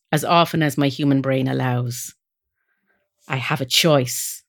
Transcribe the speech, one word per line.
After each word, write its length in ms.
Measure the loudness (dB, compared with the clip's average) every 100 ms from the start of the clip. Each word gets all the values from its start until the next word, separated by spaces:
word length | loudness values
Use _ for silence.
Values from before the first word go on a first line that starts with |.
| -4
as 120 | -2
often 380 | 2 2 2 2
as 160 | 0 0
my 100 | -2
human 320 | 0 0 2
brain 280 | 2 0 0
allows. 640 | 0 0 -2 -2 -6 -12 -16 _ _ _ _ _ _ _ _ _ _ -8
I 80 | -6
have 240 | -2 -4
a 60 | 0
choice, 800 | 2 4 4 2 -4 -8 -10